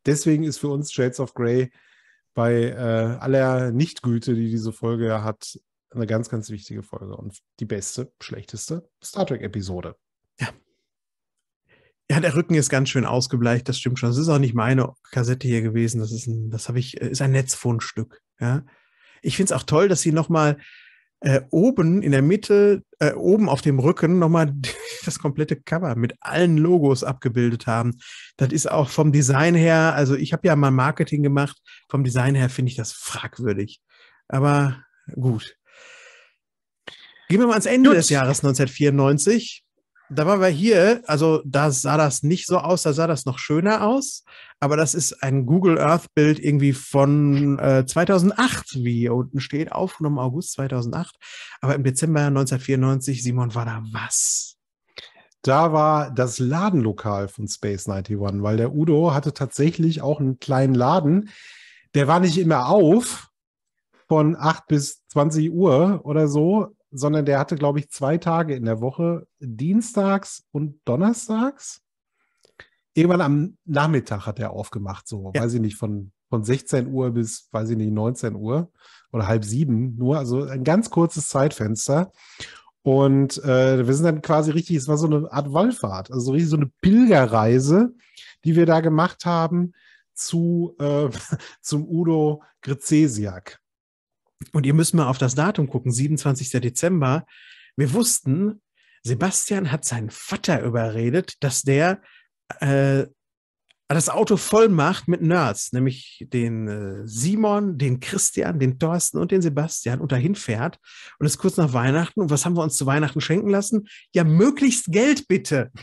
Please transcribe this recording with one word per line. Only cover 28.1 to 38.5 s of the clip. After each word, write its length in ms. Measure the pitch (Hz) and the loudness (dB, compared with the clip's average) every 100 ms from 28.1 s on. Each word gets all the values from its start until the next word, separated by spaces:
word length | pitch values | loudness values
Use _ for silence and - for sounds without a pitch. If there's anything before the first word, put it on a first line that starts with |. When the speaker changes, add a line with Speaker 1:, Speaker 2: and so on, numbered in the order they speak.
| - - - | -20 -18 -4
Speaker 2:
Das 160 | 131 | -2
ist 160 | 156 - | 0 -2
auch 200 | 160 143 | 0 0
vom 240 | - 151 | 2 2
Design 420 | 143 127 135 165 | 4 4 4 4
her, 400 | 170 165 160 160 | 4 4 4 4
also 220 | 139 135 139 | 2 2 0
ich 160 | 151 | -2
hab 120 | 165 | 0
ja 120 | 185 147 | 2 4
mal 160 | 139 | 4
Marketing 500 | 131 135 156 156 147 | 4 2 0 -2 0
gemacht, 340 | 143 139 143 - _ - _ | 0 0 -2 -6 _ -20 _
vom 140 | 139 | -2
Design 320 | 127 123 127 | 0 0 2
her 160 | 139 127 | 2 0
finde 200 | 131 127 | 0 -4
ich 60 | 123 | -4
das 160 | 110 | -10
fragwürdig. 880 | - - - 110 - 110 98 101 - _ _ _ _ - | -10 -10 -10 -10 -6 -4 -4 -6 -12 _ _ _ _ -6
Aber 560 | 135 143 143 139 127 - _ - | 0 2 2 0 -2 -12 _ -14
gut. 420 | - 127 110 - - _ - - - - - _ _ _ _ _ _ - - - _ - | -4 -2 -2 -6 -18 _ -20 -20 -20 -20 -20 _ _ _ _ _ _ -20 -20 -20 _ 0
Gehen 100 | 190 | 2
wir 80 | 240 | 4
mal 60 | |
ans 140 | 214 - | 2 2
Ende 240 | 254 262 | 6 6
Speaker 1:
Gut. 80 | 170 | 6
Speaker 2:
des 120 | 151 | 4
Jahres 320 | 143 131 139 | 2 2 2
neunzehnhundertvierundneunzig. 1200 | 143 | 2